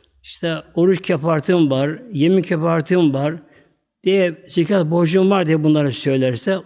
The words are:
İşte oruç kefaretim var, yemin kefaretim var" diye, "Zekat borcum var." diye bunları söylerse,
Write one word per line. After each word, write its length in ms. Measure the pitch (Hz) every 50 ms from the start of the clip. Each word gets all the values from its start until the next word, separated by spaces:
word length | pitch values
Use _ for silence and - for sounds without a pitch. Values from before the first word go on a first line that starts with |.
| _ _ _ _ _
İşte 400 | - - - - 165 160 156 - - -
oruç 260 | 170 170 185 190 170 -
kefaretim 680 | - 180 139 147 170 160 151 - - 180 175 160 139
var, 280 | 135 131 139 147 160 226 254 240 202
yemin 300 | 139 147 170 190 190 175
kefaretim 720 | - 180 156 160 170 165 165 147 - 180 185 170 147 135
var" 200 | 135 143 151 165 165 - _ _ _ _ _ _ _ _ _ _ _ -
diye, 420 | 185 190 196 185 175 156 - - -
"Zekat 420 | - 170 160 156 208 190 165 151
borcum 400 | 170 175 175 156 175 190 190 185
var." 160 | 196 190 175
diye 180 | 151 160 156 151
bunları 280 | 156 151 151 147 139 113
söylerse, 680 | - - 143 135 135 131 131 123 117 - 190 190 190 -